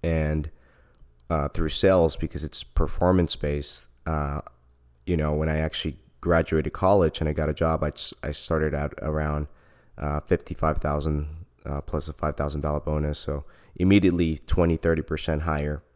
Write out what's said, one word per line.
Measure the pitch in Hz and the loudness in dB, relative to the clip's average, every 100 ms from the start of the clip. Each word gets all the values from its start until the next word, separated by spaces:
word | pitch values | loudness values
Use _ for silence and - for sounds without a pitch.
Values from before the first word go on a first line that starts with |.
And, | 85 80 78 78 76 - _ _ _ _ - _ - | 0 0 0 -2 -4 -12 _ _ _ _ -20 _ -4
uh, | 80 71 | -2 0
through | - 80 | 0 0
sales, | - 95 95 82 | 4 6 6 4
because | - 80 71 | 2 -4 -4
it's | 76 - | -4 -6
performance-based, | - - 76 - 90 92 82 - 73 73 71 - - _ - | -2 0 0 4 4 4 2 0 -2 -2 -4 -6 -10 _ -4
uh, | 78 71 73 - _ _ _ _ _ | -2 -2 -6 -10 _ _ _ _ _
you | - | -2
know, | 82 76 | 0 0
when | 76 78 | 0 0
I | 78 | 0
actually | 78 - 80 67 _ _ | -2 -4 -6 -8 _ _
graduated | 87 82 82 80 78 | 2 2 2 0 -2
college | - 95 101 82 - | 0 4 4 4 0
and | 78 | -2
I | |
got | 76 78 | 0 -2
a | |
job, | 76 80 78 | 0 0 0
I | 76 | -2
s-, | - - - | -4 -6 -6
I | - | -6
started | 76 - 80 78 | -6 -2 0 0
out | 71 73 - | -2 -6 -6
around, | 76 78 76 76 73 - _ _ _ - | -4 -2 -2 -2 -6 -12 _ _ _ -8
uh, | 73 73 | -4 -4
fifty-five | - 87 - 78 78 73 | -2 -2 -2 -2 0 0
thousand, | 73 73 76 76 73 80 - _ | -2 -2 -2 -2 -4 -10 -18 _
uh, | - 71 | -10 -10
plus | - 80 80 | -4 -6 -6
a | |
five | - 76 | -6 -6
thousand | - 73 73 | -2 -4 -2
dollar | 73 73 | -2 -4
bonus. | 76 76 76 73 | -2 -2 -2 -4
So | - 73 - - - | -4 -6 -8 -20 -20
immediately | - 92 101 92 87 82 78 | 0 6 6 6 4 0 -2
twenty, | - - 85 | 0 2 4
thirty | 80 85 80 | 4 2 0
percent | - 78 - 78 | 0 -4 -2 -2
higher | 82 76 73 73 _ | -2 -2 -2 -6 _